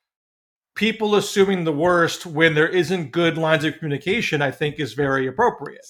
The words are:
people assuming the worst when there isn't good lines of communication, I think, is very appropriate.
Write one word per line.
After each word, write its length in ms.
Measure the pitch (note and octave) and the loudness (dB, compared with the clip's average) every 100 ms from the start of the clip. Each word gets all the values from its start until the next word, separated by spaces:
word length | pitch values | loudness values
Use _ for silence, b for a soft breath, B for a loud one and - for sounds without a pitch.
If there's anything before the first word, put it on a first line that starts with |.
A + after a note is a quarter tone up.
| _ _ _ _ _ _ _ | _ _ _ _ _ _ _
people 420 | - G#3+ G#3+ G#3+ G#3 | -2 -2 0 0 0
assuming 480 | G3+ G#3 F#3+ F#3 | 2 2 2 2
the 80 | E3 | 0
worst 520 | D3 F3 F3 D#3+ - | 0 2 2 2 -2
when 300 | F3+ D3+ E3 | -6 2 2
there 140 | D3+ D#3+ | 4 2
isn't 420 | F3+ E3 F#3 C#3 | 2 0 -2 -4
good 240 | E3+ E3+ D#3 | 0 0 0
lines 280 | D#3+ D#3 | 0 0
of 120 | D#3 D3 | 0 -4
communication, 640 | D#3+ C#3+ F3+ A3+ - D3+ | -6 -4 -2 -2 -2 -2
I 120 | C#3+ | -2
think, 280 | C3 D3+ D3 | -2 -6 -4
is 140 | C#3 | -6
very 320 | - C#3 C3+ C3 | -2 0 0 -2
appropriate. 560 | B2+ A#3 - - - - | 0 0 -2 -10 -16 -16